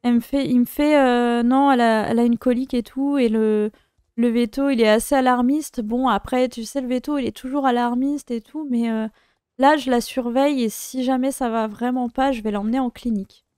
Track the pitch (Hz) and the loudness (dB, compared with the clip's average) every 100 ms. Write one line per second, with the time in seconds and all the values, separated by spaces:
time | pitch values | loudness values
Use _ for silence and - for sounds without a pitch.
0 | 240 240 - 277 269 247 240 - 294 294 | 2 0 0 -2 2 2 2 0 4 4
1 | 262 240 240 233 240 262 277 254 233 220 | 4 4 2 2 2 4 4 4 4 2
2 | 202 226 240 233 262 247 262 247 220 262 | 0 2 2 2 0 0 -2 -4 -4 -4
3 | 277 285 233 220 220 214 214 _ _ _ | -2 2 2 2 2 0 -2 _ _ _
4 | _ - 240 233 233 269 277 247 220 214 | _ -2 0 2 0 0 0 2 4 4
5 | - 277 254 247 247 302 294 - 208 240 | 2 2 2 2 2 0 -4 -8 -4 -2
6 | 262 202 - 254 254 240 220 285 254 247 | 0 -2 -2 -2 -2 -4 -8 -6 -4 -4
7 | 247 294 233 - 254 285 269 240 240 247 | -2 -4 -4 -8 -6 -2 0 0 0 -2
8 | 277 285 - 233 _ 302 294 240 233 220 | -2 -4 -6 -10 _ -12 -4 -2 -2 -4
9 | 220 _ _ _ _ - 269 302 262 240 | -6 _ _ _ _ 0 2 2 0 -2
10 | - - 240 240 285 277 226 - - 262 | -2 -6 -2 0 0 0 -4 -6 -10 -6
11 | 254 262 262 - 240 226 220 202 240 254 | -2 -2 -2 -4 -4 -4 -6 -6 -4 -4
12 | 240 - 269 247 214 208 214 254 254 - | -4 -2 -2 -2 -4 -4 -2 -2 -4 -6
13 | 240 214 - _ _ | -6 -6 -6 _ _